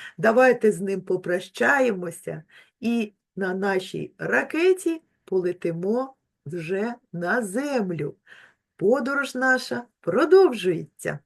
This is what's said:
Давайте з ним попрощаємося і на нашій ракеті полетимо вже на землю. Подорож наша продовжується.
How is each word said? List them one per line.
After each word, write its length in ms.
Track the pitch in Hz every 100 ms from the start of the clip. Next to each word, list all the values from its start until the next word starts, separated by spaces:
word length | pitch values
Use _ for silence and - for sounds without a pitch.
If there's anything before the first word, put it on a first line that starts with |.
| - -
Давайте 540 | 214 220 254 240 220
з 100 | 170
ним 200 | 196 196
попрощаємося 1400 | 190 185 175 180 185 - 233 285 254 190 175 - - 156 - - _ _
і 340 | 226 233 214 _ _ -
на 180 | 190
нашій 580 | 190 196 190 185 160 - _
ракеті 840 | - 240 277 311 370 370 330 330 _ _ -
полетимо 920 | 190 175 175 175 165 185 233 269 _ _ _ 143
вже 480 | 175 160 190 226 240 _
на 280 | 170 175 233
землю. 760 | 208 208 294 262 190 160 147 - _ - - _ _ _
Подорож 600 | 190 269 254 277 262 254
наша 480 | 262 254 - 240 240 _
продовжується. 1200 | - 196 311 381 359 233 185 165 160 _ 165 151